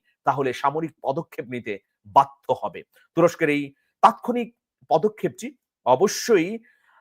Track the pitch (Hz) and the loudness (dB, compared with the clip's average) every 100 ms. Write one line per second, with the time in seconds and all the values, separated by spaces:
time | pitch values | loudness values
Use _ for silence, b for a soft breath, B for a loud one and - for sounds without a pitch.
0 | - _ - 135 131 120 139 151 160 - | -18 _ -4 -2 -2 -2 -2 -2 -6 -8
1 | 123 135 - - 113 123 110 98 - _ | -6 -6 -8 -12 -10 -10 -8 -10 -12 _
2 | 104 117 139 - - - 202 95 - b | 0 2 2 -2 -6 -4 -4 -10 -16 b
3 | b - 170 - 156 147 143 - _ _ | b 0 2 2 0 0 -4 -12 _ _
4 | 202 220 - 240 233 _ _ _ _ 165 | 2 4 -4 -6 -6 _ _ _ _ 0
5 | 214 214 175 - 240 - _ _ - 131 | 0 -2 -6 -8 -14 -16 _ _ 0 2
6 | 208 - - 202 170 226 b b b b | 2 -2 2 2 2 -6 b b b b